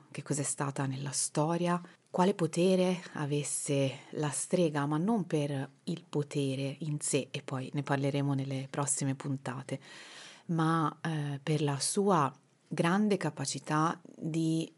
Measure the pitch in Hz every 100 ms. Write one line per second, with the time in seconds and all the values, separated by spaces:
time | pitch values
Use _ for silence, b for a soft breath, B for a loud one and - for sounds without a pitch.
0 | - - - 143 139 - 143 135 135 135
1 | 139 - - - 151 170 175 175 175 B
2 | _ - 180 - 160 170 185 185 180 180
3 | - - 143 147 143 - - 139 135 127
4 | - - 151 139 - 180 165 147 143 151
5 | 190 233 160 156 143 135 135 - - 160
6 | - 151 147 147 139 135 139 135 156 147
7 | - 143 127 143 - 131 131 147 139 139
8 | 139 143 139 135 135 135 135 151 139 -
9 | 139 131 143 135 127 127 - 135 B B
10 | B B B B - 165 160 165 151 -
11 | 165 156 143 139 - 151 147 139 - 208
12 | 196 175 139 - _ _ _ 147 165 190
13 | 214 190 156 - 139 143 - 151 160 -
14 | - - 160 160 160 160 -